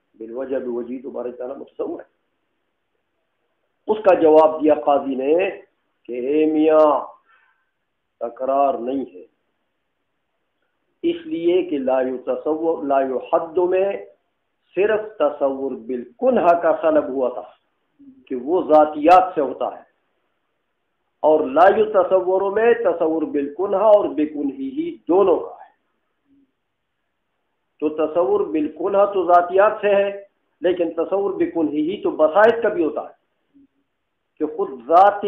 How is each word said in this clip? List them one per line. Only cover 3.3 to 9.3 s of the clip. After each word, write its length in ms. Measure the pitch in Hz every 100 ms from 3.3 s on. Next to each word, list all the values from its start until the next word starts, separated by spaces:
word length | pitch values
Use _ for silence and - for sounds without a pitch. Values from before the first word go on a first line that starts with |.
| _ _ _ _ _ -
उसका 260 | 214 196 175
जवाब 400 | 160 156 156 156
दिया 120 | 151 147
काजी 400 | - 143 131 127
ने 320 | 131 165 190
कि 640 | 185 - _ _ _ - 123
"हे 280 | 123 151 156
मियाँ, 420 | 156 156 156 156 135 - - _ _ _ _ _ _ _ _ _ -
तकरार 580 | 120 117 131 139 139 120
नहीं 240 | 120 139 123
है, 180 | - -